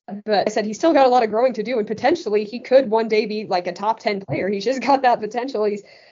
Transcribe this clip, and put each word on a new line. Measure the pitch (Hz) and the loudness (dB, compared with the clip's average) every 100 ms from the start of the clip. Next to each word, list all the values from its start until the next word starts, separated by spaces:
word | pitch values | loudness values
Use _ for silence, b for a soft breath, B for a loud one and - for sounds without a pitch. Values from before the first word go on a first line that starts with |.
| - 202 214 | -16 -10 -2
but | 202 214 | 0 0
I | |
said | 214 208 | -2 -4
he's | 214 | 0
still | 330 | 2
got | 294 262 | 4 6
a | |
lot | 247 | 4
of | 220 | 2
growing | 214 254 | 0 0
to | 214 | -2
do, | 208 254 | -4 -4
and | 214 | -4
potentially | 220 247 339 214 208 | -2 0 0 0 -2
he | 208 240 | -2 -8
could | - 254 240 | 2 4 4
one | 220 226 | 0 2
day | 214 214 | 0 0
be, | 214 180 | -4 -2
like, | 180 180 | -4 -4
a | |
top | 175 208 226 | -4 -4 -2
ten | 220 196 | -2 -4
player. | 190 - 180 | -4 -4 -2
He's | 202 | -2
just | 202 262 | -2 -2
got | 233 269 | 2 4
that | 262 233 | 4 2
potential. | 214 240 262 240 | -2 -6 -4 -2
He's, | 214 208 - b b | -2 -4 -10 b b